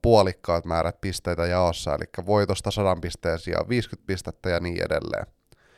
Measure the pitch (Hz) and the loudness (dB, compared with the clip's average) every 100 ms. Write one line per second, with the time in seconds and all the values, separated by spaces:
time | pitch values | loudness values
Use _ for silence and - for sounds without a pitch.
0 | 117 110 95 - - 85 85 82 82 - | 6 6 6 0 -2 -2 0 0 0 -2
1 | 98 92 - 85 85 90 87 85 - 73 | -6 -4 -4 -2 0 2 2 0 -4 -4
2 | 80 - 90 104 98 95 - 107 98 90 | -4 -8 0 2 2 0 -2 0 0 0
3 | 85 - 87 82 - 82 85 123 110 - | -2 -4 -2 -2 -2 -2 0 -2 -2 -8
4 | - 95 - - 92 85 87 85 82 80 | -6 -6 -6 -8 -4 -2 -2 -4 -2 -2
5 | - - - _ _ _ _ | -4 -6 -8 _ _ _ _